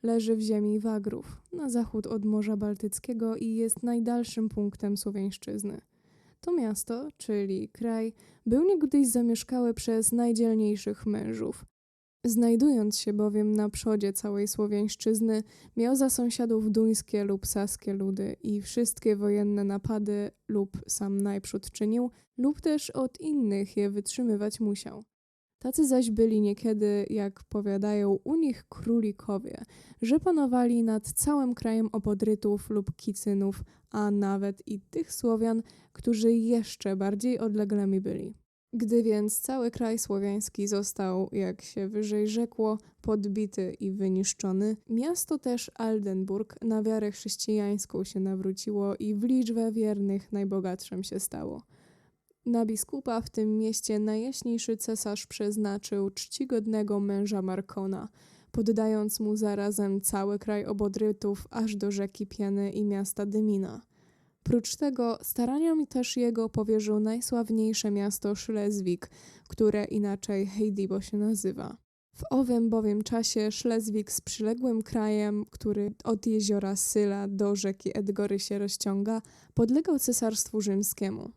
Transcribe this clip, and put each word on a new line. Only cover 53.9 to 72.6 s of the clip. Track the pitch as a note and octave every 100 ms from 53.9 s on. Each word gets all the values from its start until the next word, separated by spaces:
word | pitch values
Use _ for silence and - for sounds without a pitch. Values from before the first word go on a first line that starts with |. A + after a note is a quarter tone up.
| G#3+
najjaśniejszy | G#3+ G#3+ A#3+ C4 A#3+ A#3 A3+ A3+
cesarz | - A3 G#3+ G#3 -
przeznaczył | - G#3 G#3 G#3 G3+ - G3+ G3
czcigodnego | G3 - - C4 A#3+ G#3+ A3 G#3 G#3
męża | G3+ G3 G3+ G3+
Markona, | F#3+ F#3 F#3+ - F#3+ F#3+ G#3+ _ - - _
poddając | - A3 A3 A3 G#3+ G#3+ -
mu | G#3+ G#3+
zarazem | G#3+ G3+ G3+ G#3 G3+ G3
cały | G3 G3+ G3 G3+
kraj | G#3 G#3
Obodrytów | - G3+ G#3 G3 G#3+ G#3 G#3 G3+ -
aż | - A3+ G#3
do | G3+
rzeki | G3 G3 - G3+
Pieny | - G3+ G3+ G3+
i | G#3
miasta | G#3 G3 G3 - G#3
Dymina. | G#3+ G#3+ G3+ F#3 A2 - _ _ _ _ _
Prócz | - A#3+ - -
tego | D4 B3+ A#3+ A3+
staraniom | - - A#3+ C#4 E4 D#4+ C#4+
też | C4 B3 -
jego | A#3+ A3+ A3+
powierzył | - A3 A3 G#3+ G#3+
najsławniejsze | G#3+ A#3 - A#3+ A3 A3+ A3 A3 G#3+
miasto | G3+ G3+ G3+ G#3
Szlezwik, | G#3 - G#3+ G#3 G#3 F#3 F3+ - - - - _
które | - A3 G#3
inaczej | G#3 G#3+ G3+ G3 - G3 G3
Hejdibo | G3 G#3+ G3+ F#3+ F#3+
się | F#3+ G#3
nazywa. | G#3 G#3+ F#3+ - - - _ _ _ -
W | -
owym | C4 B3 A#3+